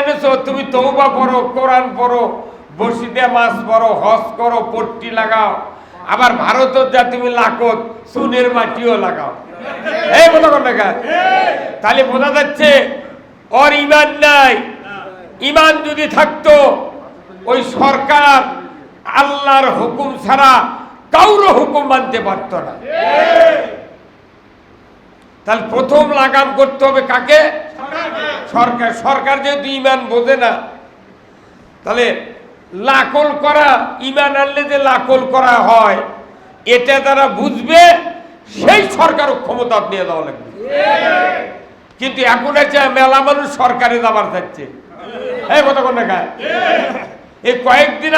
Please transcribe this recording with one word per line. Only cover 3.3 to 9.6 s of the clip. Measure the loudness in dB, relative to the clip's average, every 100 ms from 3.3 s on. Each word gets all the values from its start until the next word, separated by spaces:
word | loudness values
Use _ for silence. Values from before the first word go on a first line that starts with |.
মাছ | 2 0 -2 -2
পড়ো, | 0 2 0
হজ | 0 0 -2 -4
করো, | -2 -2 -4
পট্টি | -6 -8 -10 -8 -4
লাগাও, | -2 0 -2 -4 -12 -18 -20 -16 -6
আবার | 0 2 0
ভারতত | -2 0 0 2 2
যা | 2 0
তুমি | -2 -4 -2
লাকত, | -2 0 -2 -2 -8 -16 -12
চুনের | -6 -2 0 0 0
মাটিও | -4 -4 -2 -2
লাগাও। | -4 -6 -10 -12 -18 -16